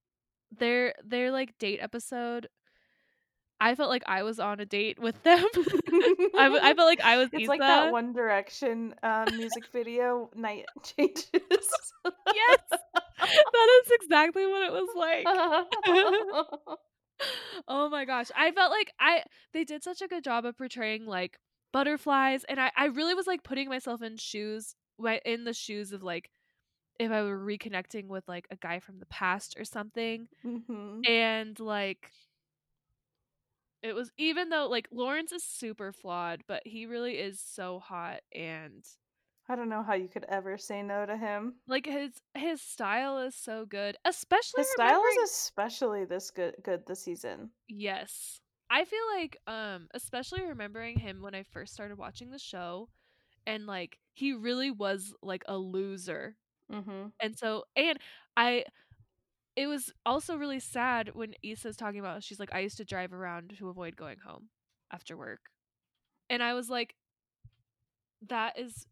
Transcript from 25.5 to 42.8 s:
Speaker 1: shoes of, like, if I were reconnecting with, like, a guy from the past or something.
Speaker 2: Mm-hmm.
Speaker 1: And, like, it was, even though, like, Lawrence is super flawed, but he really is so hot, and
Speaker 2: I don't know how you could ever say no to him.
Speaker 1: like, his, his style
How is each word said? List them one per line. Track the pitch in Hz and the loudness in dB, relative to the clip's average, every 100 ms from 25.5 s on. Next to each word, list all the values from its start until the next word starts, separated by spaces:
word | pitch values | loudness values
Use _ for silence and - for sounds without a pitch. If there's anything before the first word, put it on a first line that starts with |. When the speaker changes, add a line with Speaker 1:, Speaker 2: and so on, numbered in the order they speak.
Speaker 1:
shoes | 233 - 208 196 | -8 -8 -8 -8
of, | 196 | -8
like, | 185 170 - _ _ _ _ _ _ - | -8 -8 -10 _ _ _ _ _ _ -4
if | 226 | 0
I | 214 | 0
were | 208 196 | 0 -2
reconnecting | 202 208 226 190 185 220 196 | -4 -6 -6 -6 -6 -10 -10
with, | 190 185 | -10 -8
like, | 175 - | -12 -12
a | 190 | -12
guy | 165 175 | -8 -8
from | - 190 | -10 -20
the | - | -16
past | - 185 196 - - | -2 0 0 -4 -12
or | |
something. | 220 226 214 233 226 226 233 _ 240 | -10 -10 -8 -6 -4 -6 -12 _ -10
Speaker 2:
Mm-hmm. | 240 233 214 202 220 240 | -10 -8 -10 -10 -2 2
Speaker 1:
And, | 226 226 220 220 214 | 4 2 0 -4 -8
like, | 220 208 196 190 - _ _ _ _ _ _ _ _ _ _ _ _ _ _ _ _ _ | -4 -2 -4 -6 -16 _ _ _ _ _ _ _ _ _ _ _ _ _ _ _ _ _
it | 226 | -8
was, | 220 240 - | -6 -8 -2
even | 311 320 349 | 0 0 -2
though, | 320 269 | -2 0
like, | 233 - | -2 -4
Lawrence | 240 247 302 330 | -6 -4 -4 -6
is | 349 | -10
super | - - 233 214 196 | -10 -10 -10 -10 -12
flawed, | - 190 175 170 170 - | -12 -8 -6 -6 -8 -8
but | 196 - | -8 -8
he | 220 226 | -12 -10
really | 240 240 | -6 -6
is | 185 196 190 | -6 -8 -10
so | - - 185 185 | -14 -10 -10 -10
hot, | 190 180 170 - - | -10 -10 -10 -10 -14
and | - 165 160 156 98 - - _ _ _ _ - | -12 -10 -12 -14 -20 -20 -20 _ _ _ _ -8
Speaker 2:
I | 247 | -6
don't | 233 | -4
know | 220 | -4
how | 220 | -2
you | 196 185 | -4 -4
could | - - | -10 -6
ever | 196 190 196 | -6 -4 -10
say | - 202 | -10 -10
no | 202 202 208 | -6 -4 -4
to | 220 | -6
him. | 220 208 233 247 - | -6 -6 -8 -12 -6
Speaker 1:
like, | 269 294 | -6 -4
his, | 285 285 - _ 277 | -6 -8 -12 _ -8
his | 320 311 | -6 -6
style | - - | -10 -8